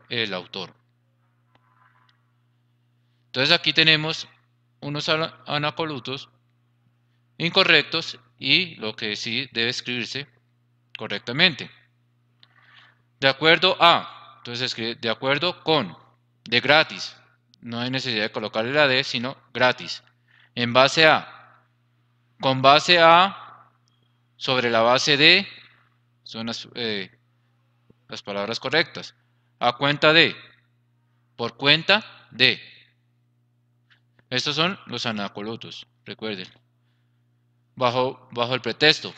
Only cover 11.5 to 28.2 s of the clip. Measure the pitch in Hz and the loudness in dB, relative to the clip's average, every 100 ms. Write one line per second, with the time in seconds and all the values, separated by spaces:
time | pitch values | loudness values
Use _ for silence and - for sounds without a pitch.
11.5 | 127 92 - _ _ _ _ _ _ _ | -2 -12 -20 _ _ _ _ _ _ _
12.5 | _ _ _ _ _ _ _ 135 - 156 | _ _ _ _ _ _ _ -2 2 4
13.5 | 165 185 - 170 139 90 - - - - | 4 2 4 4 4 0 -14 -20 -20 -12
14.5 | 120 127 - 113 117 117 110 135 143 175 | -8 -8 -6 -8 -6 -4 -4 -2 -2 -2
15.5 | - - 156 95 - _ _ _ _ - | -4 0 0 0 -10 _ _ _ _ -2
16.5 | 117 127 151 156 92 - - _ _ _ | 0 4 4 4 -4 -16 -18 _ _ _
17.5 | _ 120 117 123 131 127 110 110 - 104 | _ -12 -8 -6 -6 -4 -2 -4 -4 -6
18.5 | 110 117 147 143 127 135 127 123 143 _ | -4 -2 2 2 2 -2 -6 -8 -12 _
19.5 | 117 127 - 175 - - _ _ _ _ | 0 0 0 -6 -14 -18 _ _ _ _
20.5 | - 120 123 139 160 160 123 - - - | -6 0 4 4 6 4 4 0 -16 -20
21.5 | _ _ _ _ _ _ _ _ _ 135 | _ _ _ _ _ _ _ _ _ -2
22.5 | 131 135 151 - 175 165 170 196 - - | 4 6 6 4 6 8 8 4 -2 -18
23.5 | - _ _ _ _ _ _ _ _ - | -20 _ _ _ _ _ _ _ _ -2
24.5 | 127 120 113 117 131 - 139 156 185 196 | 0 2 2 4 2 2 4 6 6 2
25.5 | - - _ _ _ _ _ - 110 117 | -12 -20 _ _ _ _ _ -18 -12 -10
26.5 | 117 110 120 117 101 92 _ _ _ _ | -10 -12 -8 -6 -6 -8 _ _ _ _
27.5 | _ _ _ _ _ _ 110 | _ _ _ _ _ _ -16